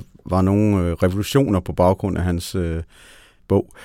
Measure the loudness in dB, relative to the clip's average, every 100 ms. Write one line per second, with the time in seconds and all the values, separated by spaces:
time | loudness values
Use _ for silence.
0 | -2 -14 -4 0 2 2 2 2 0 0
1 | -2 -2 0 0 2 0 -2 2 2 2
2 | -2 -2 -2 -4 -4 -6 -4 -6 -8 -16
3 | -20 -20 -20 _ -2 0 0 -10